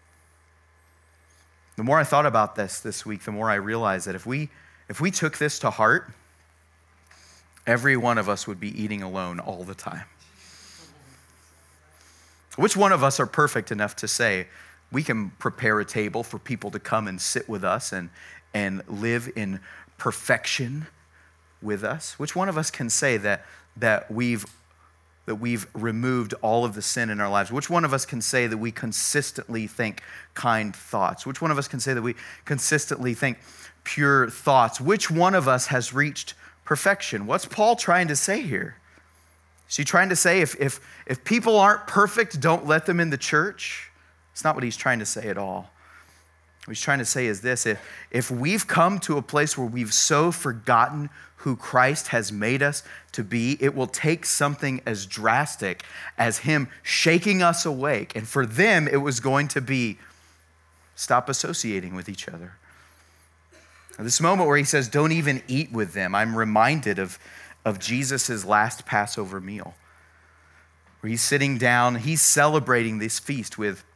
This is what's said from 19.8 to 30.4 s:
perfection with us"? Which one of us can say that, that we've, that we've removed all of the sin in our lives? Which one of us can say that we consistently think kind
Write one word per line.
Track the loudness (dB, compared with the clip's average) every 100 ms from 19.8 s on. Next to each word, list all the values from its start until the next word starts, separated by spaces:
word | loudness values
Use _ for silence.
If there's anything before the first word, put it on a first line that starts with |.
| -20 -8
perfection | -6 -4 0 0 0 -4 -4 -8 -12 _ _ _ _ _ _ _
with | -6 -4
us"? | -4 -6 -10 -10
Which | -6 -2
one | 0
of | 0
us | -4
can | -4 -2
say | 0 2 2
that, | 2 -2 -4 -20 _ -2
that | 2 2 0
we've, | -2 0 -2 -4 -16 _ _ _ _ _ _
that | -8 -6
we've | -2 -4 -6
removed | -6 -4 -2 0 0 -2 -2
all | 0 2
of | 0
the | -2
sin | -4 -2 -2
in | -2
our | 0
lives? | 2 0
Which | -4 0
one | 0
of | 2
us | 0
can | -2 -6
say | -2 0 0
that | -2
we | -6
consistently | -6 -6 -4 -2 -2 -2 -8 -8 -6 -6
think | -6 -6 -6 -16 -20 -16
kind | -4